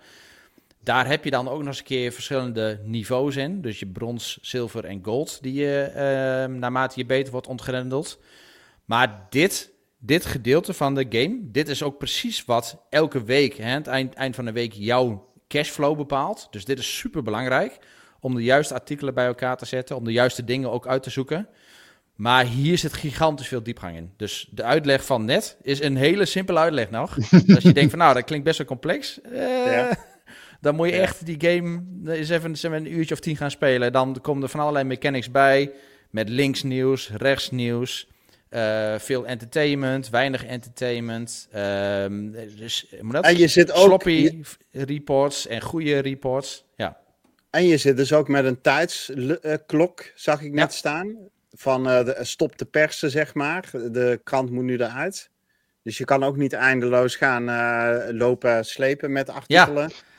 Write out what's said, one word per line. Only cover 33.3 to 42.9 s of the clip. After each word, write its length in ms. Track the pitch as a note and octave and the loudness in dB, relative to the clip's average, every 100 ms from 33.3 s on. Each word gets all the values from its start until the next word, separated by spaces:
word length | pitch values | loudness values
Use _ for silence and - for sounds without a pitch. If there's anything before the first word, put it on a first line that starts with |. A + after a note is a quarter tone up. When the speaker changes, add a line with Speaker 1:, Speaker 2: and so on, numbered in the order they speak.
| D3 | -4
Speaker 1:
gaan 140 | C#3+ | -6
spelen. 420 | - D3 B2+ A#2+ | -2 2 2 2
Dan 260 | B2+ C3 C3 | 2 0 -2
komen 200 | D3 C#3 | -4 -4
er 60 | C3+ | -4
van 120 | D3+ | -4
allerlei 240 | D3+ D3 | -2 -2
mechanics 460 | C3+ B2+ D3 C3+ B2 | -2 -2 -2 -4 -2
bij, 420 | C3 C#3 C3+ C#3+ - - _ _ | 4 6 6 2 -6 -20 _ _
met 180 | G#2+ G#2+ | -6 -2
links 340 | B2 C#3 C3+ | 0 0 0
nieuws, 480 | C3+ B2+ C3 C3 - G#2+ | -4 0 0 0 -4 -2
rechts 340 | C3 C3+ - | 0 0 -2
nieuws, 580 | B2+ A#2+ A#2+ B2 - - _ _ _ _ | -4 -2 -2 -4 -8 -12 _ _ _ _
eh, 460 | A#2+ A2 A2 G#2+ G#2+ | -4 -2 0 -2 -4
veel 280 | - C3 A2+ | -2 -4 -4
entertainment, 840 | B2 A2+ D#3 D3 C#3+ C3 C3+ B2 | -8 -4 0 2 2 -2 -4 -2
weinig 340 | A#2 C3+ C3 | 0 0 -2
entertainment. 1040 | A#2 B2 A#2+ - B2 A#2+ A#2 A2+ A#2 - - | -6 -12 -12 -6 -4 -4 -6 -8 -8 -12 -12
Ehm, 800 | G#2+ G2+ G2+ G2+ G2+ G2 G2+ G#2 A2 A2 G#2 | -6 -4 -2 -2 -2 -2 -4 -8 -12 -16 -14
dus, 300 | A2+ - - | -8 -8 -8